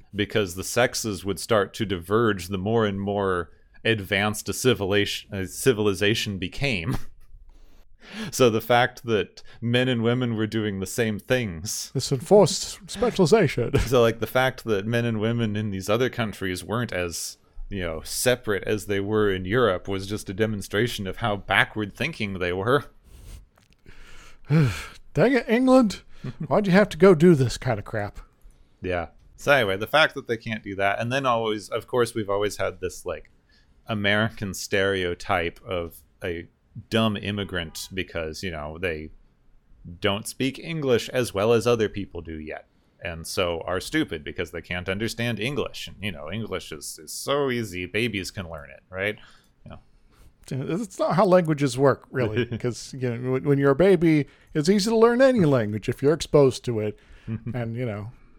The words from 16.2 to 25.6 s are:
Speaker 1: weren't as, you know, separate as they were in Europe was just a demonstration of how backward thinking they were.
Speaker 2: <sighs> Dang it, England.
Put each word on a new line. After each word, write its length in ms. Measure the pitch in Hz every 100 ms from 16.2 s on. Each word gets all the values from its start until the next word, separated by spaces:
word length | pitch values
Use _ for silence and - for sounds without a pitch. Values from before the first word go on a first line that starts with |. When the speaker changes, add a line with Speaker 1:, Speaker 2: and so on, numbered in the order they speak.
| 110 92 98 90
Speaker 1:
weren't 280 | 85 110 123
as, 460 | 90 87 85 - - _ - -
you 120 | 101
know, 200 | 87 80
separate 600 | 73 - 127 123 - 98 -
as 220 | 107 101
they 120 | 98
were 320 | 98 107 104
in 140 | 92 92
Europe 420 | 117 117 90 -
was 200 | 98 98
just 220 | 104 -
a 40 |
demonstration 760 | 95 110 107 92 101 120 - 95
of 100 | -
how 200 | 117 101
backward 580 | - 101 127 110 104 -
thinking 380 | 135 160 104 95
they 120 | 87
were. 340 | 90 101 139 -
Speaker 2:
<sighs> 1600 | - _ - - - - _ _ _ - - - - - - -
Dang 840 | 151 139 95 - - - - 208
it, 120 | 285 -
England. 540 | 226